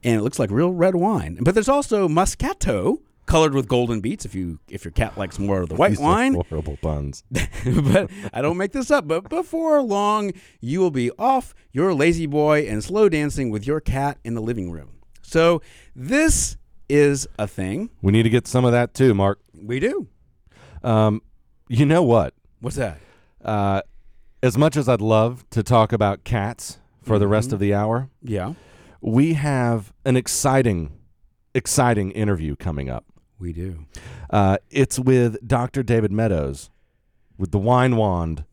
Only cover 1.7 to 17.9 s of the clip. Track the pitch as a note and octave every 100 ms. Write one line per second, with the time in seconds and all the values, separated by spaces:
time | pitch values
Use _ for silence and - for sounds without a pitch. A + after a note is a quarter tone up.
1.7 | C#4 C#4 G#3+ F#3 D3+ F#3+ - C4+ G4 G3
2.7 | G#2 G#2+ C#4+ _ _ - E3 D#3 C#3 A2+
3.7 | B2 B2 A2+ G2+ G3+ G#2+ F#2+ F2 E2 _
4.7 | - E2+ D#2+ A2 F#2 F#2+ - G2 G2 E2+
5.7 | - F#3 - D3 G3 C4 C4 E2+ D#2 D2+
6.7 | C#2+ D#2+ D2 C#2+ C#2 _ - - - B2+
7.7 | B2+ C#3+ - F#3+ - - A2 C#3+ F3 G3
8.7 | C4+ B3 G3 D3+ D#3+ G3 E4 F4 E4 D#4+
9.7 | D4+ B3 G3+ G#3 G#3+ G3+ F#3 - _ A#2
10.7 | E3 F#3 C3+ A#2+ - A3+ C4 B3+ - _
11.7 | C3 F3+ D#3+ D#3 E3 D#3 D3 D3+ D3+ C#3
12.7 | G#2+ G#2+ G3 G#3 D#3+ D3 C#3+ B2+ G#2+ A2+
13.7 | D3+ - C3+ C#3+ - A#2 A#2 A2 A#2+ F2+
14.7 | E2 C#2 - - - - E3 E3 E3+ -
15.7 | - - - C3 C4+ D#4+ - - - -
16.7 | - - C#3+ C#3+ C#3 C#3 - G#2 - F#2
17.7 | A#2 A3+